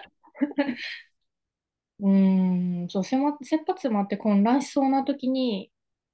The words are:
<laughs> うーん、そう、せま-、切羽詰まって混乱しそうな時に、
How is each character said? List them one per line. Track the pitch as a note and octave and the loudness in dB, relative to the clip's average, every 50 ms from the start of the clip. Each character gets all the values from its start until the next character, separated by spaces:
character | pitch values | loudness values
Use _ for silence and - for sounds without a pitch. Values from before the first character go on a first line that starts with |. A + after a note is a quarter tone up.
| - - _ _ _ _ - | -6 -10 _ _ _ _ -8
<laughs> | - C4+ C#4+ - - C#4+ C#4+ A#3+ - - - - - - _ _ _ _ _ _ _ _ _ _ _ _ _ _ _ _ _ _ - | -4 -4 -2 -2 -2 -2 -2 -4 -8 -10 -12 -12 -14 -18 _ _ _ _ _ _ _ _ _ _ _ _ _ _ _ _ _ _ -4
う | G3+ G3 | 0 2
ー | G3 G3 F#3+ F#3+ F#3+ F#3 F#3 F#3 F#3 F3+ F3+ F3+ F3 F3 F3 | 4 6 6 4 4 4 2 2 0 0 -2 -2 -4 -4 -6
ん、 | F3 | -6
そ | - G3+ | -4 -4
う、 | F#3 | -4
せ | - - | -2 -2
ま-、 | C4 C#4 D4 D4 - - | -2 0 -2 -2 -4 -6
切 | - D#4 D#4 D#4 | -4 -4 -2 -2
羽 | - F#4 | -2 -4
詰 | F4+ - C4+ A3 | -4 -2 -2 0
ま | G3+ G3+ | 0 -2
っ | G3 | -2
て | G3+ | -4
混 | G3 - A3 G#3 G3+ G3+ | -4 0 2 2 4 4
乱 | A3+ B3 C#4+ C4+ | 4 4 2 0
し | - | 0
そ | - D4 C4+ | 0 0 2
う | C4 | 2
な | C4+ C#4 C4+ | 2 2 0
時 | C#4 C#4 C#4+ - B3+ | 0 -2 -4 -2 -2
に、 | C4 C4 B3+ B3 G#3+ F#3 - - _ _ _ _ _ _ _ _ | -2 0 0 0 -2 -4 -6 -10 _ _ _ _ _ _ _ _